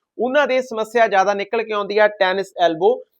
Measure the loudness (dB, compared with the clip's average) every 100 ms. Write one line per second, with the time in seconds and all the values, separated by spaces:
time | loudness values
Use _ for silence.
0 | _ -6 -2 0 0 -2 -2 -6 -4 0
1 | 2 2 2 0 -4 -4 -4 -4 -2 2
2 | 2 2 -2 -2 -6 -2 0 2 0 0
3 | -6 _